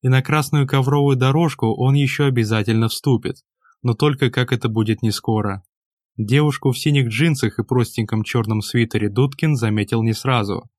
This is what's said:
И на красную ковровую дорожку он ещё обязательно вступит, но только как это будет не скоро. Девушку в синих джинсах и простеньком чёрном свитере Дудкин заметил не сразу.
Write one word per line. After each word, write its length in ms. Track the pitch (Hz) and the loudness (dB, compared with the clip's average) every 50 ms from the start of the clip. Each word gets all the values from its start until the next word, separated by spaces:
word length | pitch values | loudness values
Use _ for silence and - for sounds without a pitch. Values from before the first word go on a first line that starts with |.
И 60 | - | 2
на 160 | 131 127 131 135 | 4 2 2 2
красную 420 | - 160 156 143 - - 147 139 | 2 -2 -2 0 0 0 0 0
ковровую 520 | 139 - 139 127 135 143 147 143 143 135 | 2 0 0 2 2 2 2 2 2 2
дорожку 500 | 127 131 131 139 156 170 156 - - - 113 110 | 2 2 2 2 2 0 0 0 -2 -2 -2 0
он 180 | - 123 131 139 | 0 2 2 2
ещё 320 | 143 143 135 - - 147 | 2 2 0 0 0 0
обязательно 640 | 139 131 120 113 104 113 110 104 107 113 110 113 | 0 2 0 0 0 0 0 0 0 2 2 0
вступит, 480 | 110 - - - 143 127 110 - - 135 - _ _ _ _ _ _ _ _ - | 0 -2 -4 0 0 0 0 0 -4 -10 -10 _ _ _ _ _ _ _ _ -2
но 100 | 123 117 | -2 0
только 380 | - 151 151 147 135 139 123 | 2 2 0 2 2 0 0
как 200 | - - 127 123 | 0 0 0 0
это 180 | 127 113 - 117 | -2 -2 -2 -2
будет 340 | 110 110 107 104 110 - - | 0 0 0 0 -2 -2 -2
не 80 | 110 | -4
скоро. 520 | 104 - - - 113 107 101 101 98 95 _ _ _ _ _ _ _ _ _ _ _ | -4 -2 -4 -2 -2 -2 -2 -4 -6 -6 _ _ _ _ _ _ _ _ _ _ _
Девушку 540 | - 110 101 123 143 151 151 135 - - 139 | -8 -2 0 2 2 2 2 0 0 -2 -2
в 80 | 123 - | -2 0
синих 300 | - 147 147 143 131 117 | 0 0 2 2 0 0
джинсах 500 | 107 110 156 170 151 135 - 107 - - | 0 0 2 2 2 0 -2 -2 -2 -4
и 40 | 110 | -4
простеньком 600 | - 123 123 117 - - - 110 - - 110 107 | -2 0 0 0 -2 -2 -6 -4 -2 -2 -4 -4
чёрном 380 | - - 120 110 104 113 107 | -2 -2 -2 -2 0 -2 -4
свитере 480 | 104 - - 123 117 107 - 107 104 104 | -4 -2 0 0 0 0 0 -2 -2 -2
Дудкин 460 | 101 117 135 139 135 - - 156 151 | 0 0 0 0 0 -2 0 0 0
заметил 460 | 123 117 110 107 104 104 - - 113 | 0 0 0 0 0 -2 -2 -2 0
не 120 | 110 113 110 | 0 0 -2
сразу. 560 | - - 131 131 120 104 101 98 95 - - _ | -2 0 0 0 0 0 -2 -4 -8 -8 -14 _